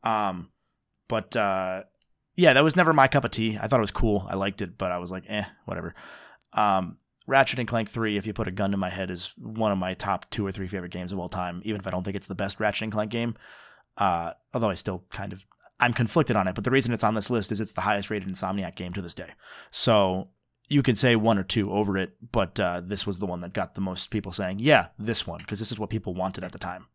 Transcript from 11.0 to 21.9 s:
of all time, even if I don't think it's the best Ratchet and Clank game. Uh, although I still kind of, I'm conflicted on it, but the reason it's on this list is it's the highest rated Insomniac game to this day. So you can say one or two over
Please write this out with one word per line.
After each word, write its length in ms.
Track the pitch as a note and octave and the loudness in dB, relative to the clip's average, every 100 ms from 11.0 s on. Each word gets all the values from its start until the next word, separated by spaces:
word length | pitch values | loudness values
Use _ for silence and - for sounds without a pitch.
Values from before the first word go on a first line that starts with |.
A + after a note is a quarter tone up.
| F2+ | -6
of 60 | F#2+ | -6
all 100 | F2+ | -6
time, 320 | F#2 F2+ F2 | -4 -6 -6
even 160 | G#2 G#2 | -6 -6
if 80 | F#2 | -4
I 40 | |
don't 120 | F#2 | -4
think 140 | F#2 G2 | -4 -6
it's 100 | - | -6
the 80 | F#2+ | -6
best 240 | G2 - | -6 0
Ratchet 220 | G#2+ G2+ | -2 -2
and 80 | A2 | -4
Clank 200 | G#2+ G#2+ | -2 -2
game. 240 | A#2 A#2 A2 - - - - _ - | -2 -2 -4 -14 -20 -20 -20 _ -2
Uh, 360 | G2+ F2 E2+ - _ | 0 0 -2 -8 _
although 160 | B2+ A2+ | -2 0
I 40 | F2+ | 0
still 300 | - F2+ _ | -4 -8 _
kind 200 | - G2 | -12 -10
of, 140 | G2 - _ _ _ | -12 -16 _ _ _
I'm 140 | B2 | 0
conflicted 420 | A#2+ A#2 - D#3 G#2+ | 4 2 4 4 2
on 120 | F#2 | 2
it, 80 | F2+ | 0
but 80 | G#2 | 2
the 60 | |
reason 200 | C3 B2 | 2 2
it's 120 | A#2 | 0
on 100 | A2 | 0
this 160 | A2 G2+ | 0 0
list 220 | A#2+ G2 | 0 0
is 100 | G#2 | -4
it's 120 | G#2+ | -4
the 80 | - | -4
highest 280 | F#2+ G2+ G2+ | 0 0 -2
rated 180 | G#2+ F#2+ | -6 -6
Insomniac 480 | F#2 F#2+ G2 F2+ - | -6 -4 -4 -6 -8
game 160 | F2+ | -10
to 80 | F2+ | -8
this 120 | E2+ | -10
day. 160 | - F2+ - - - - | -10 -12 -14 -20 -20 -12
So 580 | - - A2 G2 F#2 F#2 _ _ _ _ | -2 4 6 6 2 -6 _ _ _ _
you 140 | C#3+ | 2
can 120 | C3+ A2+ | 4 4
say 200 | C3 A#2 | 6 6
one 220 | G#2+ G#2 | 4 2
or 60 | |
two 280 | F#2 - G2+ | 2 0 2
over 260 | G2 G#2 | 2 2